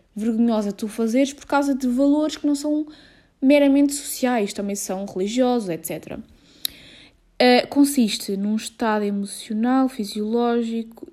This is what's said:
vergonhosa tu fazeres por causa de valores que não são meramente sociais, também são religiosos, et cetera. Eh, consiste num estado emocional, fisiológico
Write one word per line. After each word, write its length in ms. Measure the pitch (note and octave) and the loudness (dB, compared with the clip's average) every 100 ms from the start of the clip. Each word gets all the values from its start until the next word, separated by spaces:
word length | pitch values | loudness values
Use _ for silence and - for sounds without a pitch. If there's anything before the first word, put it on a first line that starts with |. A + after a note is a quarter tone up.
| _ G#3 | _ -6
vergonhosa 580 | A3+ A3 A#3 G#3+ G3+ | -4 0 2 0 -2
tu 160 | G3+ G#3+ | -6 -8
fazeres 420 | A3 A3+ B3 C#4 | -4 0 2 0
por 140 | - - | -2 -2
causa 280 | C#4+ C#4 | 0 0
de 140 | C4 B3+ | 0 -2
valores 480 | B3 C#4+ D4 D4+ - | 2 2 2 0 -2
que 100 | D4 | -2
não 80 | |
são 320 | C#4+ D4+ D4+ D4+ - - _ _ - | -2 -2 -4 -4 -12 -20 _ _ 0
meramente 520 | C4+ D4 C#4 C#4 C#4+ | 4 6 6 4 2
sociais, 580 | - - - B3 B3 G3+ | 0 -10 -4 -2 0 -2
também 240 | - G3+ G3+ | -4 -6 -6
são 300 | - F#3+ G3+ | -6 -8 -6
religiosos, 640 | F#3 G3+ B3 B3 B3 F#3+ | -6 -4 0 2 2 -2
et 160 | E3 - | -8 -8
cetera. 340 | D#3+ - - - _ _ _ - - - - - _ _ - | -12 -12 -14 -16 _ _ _ -14 -14 -20 -20 -20 _ _ 2
Eh, 280 | B3 B3 - | 4 4 4
consiste 680 | C#4+ C#4 C4+ G#3+ A3+ - G3 | 2 4 4 0 0 -6 -4
num 220 | G#3 A3 | -2 -2
estado 480 | - - A3+ G#3+ G3+ | -4 -4 -2 0 0
emocional, 800 | G3+ G3+ - - G#3+ A#3+ C4 C4 | -4 -6 -10 -6 -2 2 2 2
fisiológico 1200 | A#3+ G3+ G#3+ G#3+ A#3 A#3+ A#3 A3+ A3+ A3+ A3+ - | -2 -8 -4 -2 0 0 0 -2 -4 -8 -14 -14